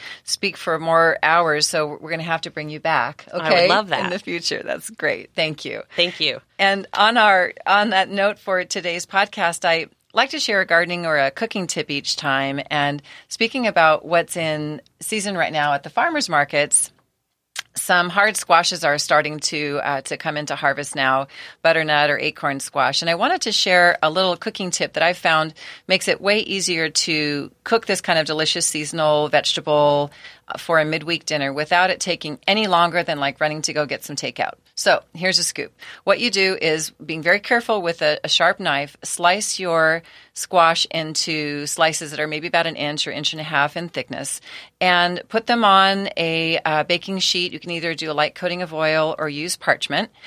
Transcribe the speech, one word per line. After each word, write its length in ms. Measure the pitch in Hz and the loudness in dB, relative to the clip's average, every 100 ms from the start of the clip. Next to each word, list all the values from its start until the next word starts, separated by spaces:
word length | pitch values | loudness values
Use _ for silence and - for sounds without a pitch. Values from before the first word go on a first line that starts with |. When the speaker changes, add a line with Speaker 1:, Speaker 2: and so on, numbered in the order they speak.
| - - | -18 -16
Speaker 1:
speak 320 | - - 196 160 | -10 -6 -6 -6
for 240 | - 160 | -4 -2
more 360 | 165 165 165 - | 2 4 4 4
hours, 460 | 151 170 170 151 156 | 4 4 4 2 0
so 180 | 165 151 147 | -2 -2 -6
we're 100 | 156 | -8
gonna 140 | 165 | -8
have 160 | 165 165 | -4 -4
to 100 | 165 | -6
bring 200 | - 151 | -10 -10
you 100 | 151 | -6
back, 480 | 160 151 120 - - | 0 0 0 -6 -10
Speaker 2:
I 40 | 180 | -4
would 100 | 160 | 2
Speaker 1:
okay, 220 | 170 180 | 4 4
Speaker 2:
love 220 | 190 202 | 4 0
that. 120 | 131 | -2
Speaker 1:
in 80 | - | -2
the 80 | 190 | -6
future. 440 | - 170 - - | -6 -6 -4 -6
That's 260 | - - - | -6 -8 -10
great. 400 | 226 151 110 - - | -4 -4 -4 -6 -4
Thank 280 | 160 151 | -4 -4
you. 200 | 135 110 - | -10 -10 -6
Speaker 2:
Thank 240 | - 175 - | -2 -2 0
you. 220 | 151 120 - - | -4 -4 -8 0
Speaker 1:
And 300 | 196 196 185 | 0 0 -2
on 240 | - 214 233 | 2 4 6
our, 360 | 214 190 180 - - | 6 6 2 -2 2
on 220 | 196 214 | 2 4
that 200 | 190 190 | 2 0
note 300 | 196 202 202 | 0 0 0
for 240 | - 185 | -2 -2
today's 420 | 175 202 175 170 - | -2 -6 -4 -6 -2
podcast, 580 | 196 202 - 170 165 | 0 0 0 -2 0
I 220 | 180 165 - _ _ | 2 0 -2 _ _
like 140 | 214 269 | 0 0
to 100 | 311 | -2
share 220 | - 202 | -2 0
a 60 | 185 | 2
gardening 400 | 170 175 175 170 | 2 2 -2 0
or 100 | 147 | 2
a 140 | 135 | 2
cooking 360 | - 226 208 170 | 0 -6 -4 -4
tip 240 | - 151 | -6 -6
each 260 | 143 - - | -6 -6 -4
time. 440 | 147 135 135 139 - | 0 0 0 -4 -4
And 300 | 147 143 143 - - - | -2 0 -2 -10 -20 -12
speaking 380 | - 226 269 226 | -2 -2 0 0
about 380 | 180 160 156 | 4 6 4
what's 320 | 151 170 165 175 | 2 0 0 -4
in 460 | 160 151 151 151 - - | -4 -4 -6 -8 -14 -16
season 380 | - 214 202 185 | -6 -4 -2 -2
right 120 | 156 | -2
now 220 | 156 147 | 0 0
at 120 | 143 | -2
the 40 | 151 | -2
farmers 400 | - 339 302 214 | -2 0 0 0
markets, 640 | 151 143 147 147 - - _ _ _ _ _ _ - - | 0 2 0 2 0 -2 _ _ _ _ _ _ -16 -12
some 360 | - - 180 175 | -6 2 2 2
hard 260 | 190 214 - | 2 2 0
squashes 480 | - 170 170 175 | 4 4 4 0
are 140 | 156 147 | 0 0
starting 420 | - 151 151 151 | 2 2 2 -4
to, 400 | - 156 147 143 | -6 -4 -4 -2
uh, 200 | - 139 | -2 -2
to 160 | - 147 | -4 -6
come 180 | 160 151 | -4 -4
into 180 | 151 | -4
harvest 400 | 139 147 135 143 | -2 0 0 -4
now, 340 | 147 131 135 139 - - - | 0 2 2 -2 -10 -20 0
butternut 480 | 165 160 156 147 147 | 2 2 2 4 4
or 80 | 143 | 2
acorn 420 | 151 - 147 139 | -2 -4 -4 -4
squash. 400 | - 147 127 143 | -4 0 2 2
And 80 | 170 | 0
I 60 | |
wanted 260 | 170 254 359 | 0 0 -2
to 100 | 233 | -2
share 440 | 202 196 180 175 - | 0 4 6 6 4
a 80 | 156 | 0
little 260 | 170 190 170 | 2 0 0
cooking 340 | 220 - 185 | -4 -6 -6
tip 220 | - 160 | -4 -2
that 100 | 151 | 0
I've 140 | 160 180 | 0 2
found 380 | 175 160 156 - - - - | 0 2 0 -6 -18 -12 -2
makes 200 | 185 - | 0 0
it 120 | 160 | 0
way 200 | 196 208 | 0 0
easier 500 | - 190 180 165 156 | -2 -4 -2 -2 -2
to 600 | - - 156 147 143 143 - | -2 -2 -2 -2 -4 -8 -12
cook 220 | - 233 - | -2 0 0
this 160 | 185 | -2
kind 160 | - 165 | 0 0
of 80 | 151 | 0
delicious 400 | 156 156 175 - | -2 -2 0 -2
seasonal 600 | 151 147 165 151 151 151 | -4 -4 0 2 4 4
vegetable, 840 | 147 - - 151 151 147 143 143 - - - - | 2 2 -2 2 4 6 4 0 -8 -20 -20 -14
uh, 100 | - | -10
for 200 | - 165 | 0 2
a 60 | |
midweek 400 | 151 160 151 165 | 2 -2 -4 -6
dinner 280 | - 156 139 | -2 -4 -2
without 340 | 139 151 175 185 | -4 2 2 4
it 120 | - | 0
taking 380 | - 170 156 147 - | -4 -6 -6 -6 -2
any 200 | 208 214 | 0 2
longer 360 | 170 170 170 | 4 4 2
than, 160 | 170 147 | -2 -2
like, 220 | 139 - | -4 0
running 220 | 151 151 | -2 -2
to 100 | 151 | -4
go 140 | 151 143 | -2 -2
get 180 | 139 | -4
some 120 | - 147 | -8 -8
takeout. 380 | 123 - - - _ | -6 -4 -6 -8 _
So 280 | - 202 165 - | -2 2 2 0
here's 240 | 160 185 185 | -6 0 0
a 60 | |
scoop. 280 | 170 - - _ - - | 0 -6 -10 _ -20 -4
What 160 | - 196 | 0 0
you 120 | 240 | 0
do 280 | 196 190 185 | 2 2 2
is, 300 | 160 156 156 | 0 -2 -4
being 320 | - 156 160 | -12 -10 -4
very 160 | 160 202 | 0 0
careful 420 | - 240 233 214 | 2 0 2 -2
with 220 | 170 170 | -2 0
a, 160 | 151 151 | 0 0
a 40 | 156 | 0
sharp 300 | - 170 202 | 2 2 2
knife, 380 | 180 139 143 - | -2 -2 -4 -10
slice 560 | - - 175 196 208 - | -10 0 2 2 -2 -4
your 420 | 185 165 160 165 - - - | -2 2 2 0 -6 -20 -18
squash 500 | - - 180 165 165 - | -14 0 4 4 4 -2
into 760 | 165 156 156 - 156 147 147 147 | -4 -4 -4 -4 -4 -4 -6 -6
slices 440 | - 160 156 151 | 0 2 0 -6
that 80 | 151 | -6
are 80 | 151 | -4
maybe 220 | 151 165 | -6 -2
about 180 | 170 165 | 0 0
an 80 | |
inch 320 | - 147 151 - | -2 -4 -4 -6
or 60 | |
inch 200 | 139 151 | -4 -6
and 80 | 160 | -6
a 40 | |
half 320 | 151 151 147 170 | -4 0 0 -2
in 120 | 170 | -8
thickness, 520 | - - 131 139 - - - - - | -8 -8 -8 -8 -10 -12 -20 -16 -2
and 420 | 185 175 175 180 - | 2 4 2 -2 -6
put 180 | 226 226 | -4 0
them 180 | 240 | 2
on 440 | 208 190 190 196 196 - | 6 6 6 2 -2 -2
a, 420 | 165 165 165 165 | -2 0 0 0
uh, 180 | - 156 | 0 0
baking 360 | 151 175 - 190 | 0 -2 -2 -2
sheet. 320 | - 180 175 | -2 -2 -4
You 80 | - | -8
can 100 | - | -8
either 240 | 170 165 | -6 -6
do 160 | 151 160 | -4 -4
a 20 | |
light 220 | 147 151 | 0 0
coating 280 | - 180 175 | 0 -6 -4
of 120 | 175 | -6
oil 400 | 156 156 156 156 - | -2 0 2 0 -2
or 120 | 151 | -6
use 280 | 147 170 - | -6 -8 -4
parchment. 540 | - - - 147 220 _ | -2 -2 -2 -4 -4 _